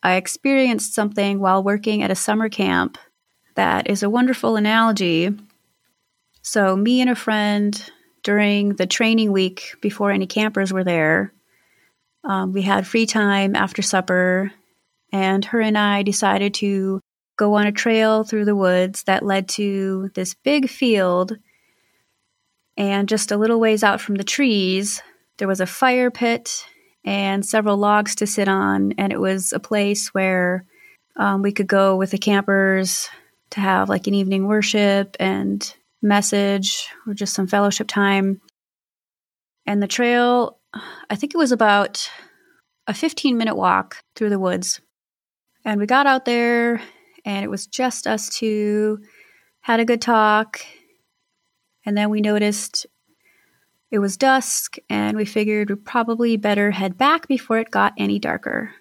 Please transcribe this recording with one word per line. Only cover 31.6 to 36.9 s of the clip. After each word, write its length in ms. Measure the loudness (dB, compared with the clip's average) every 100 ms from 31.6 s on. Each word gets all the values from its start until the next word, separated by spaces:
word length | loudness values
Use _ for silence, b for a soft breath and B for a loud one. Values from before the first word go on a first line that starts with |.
| 0
go 300 | 4 4 2
with 160 | 0
the 60 | -2
campers 880 | 2 0 2 2 4 2 0 -4 -8 B B B _
to 100 | -4
have, 280 | 0 2 2
like, 180 | -2 0
an 80 |
evening 320 | 0 0 0 0
worship 680 | 0 0 2 2 2 -2 -2
and 560 | -2 -2 -2 -4 -8 -14 _ _
message 840 | 2 2 2 0 0 0 -2 -6 -10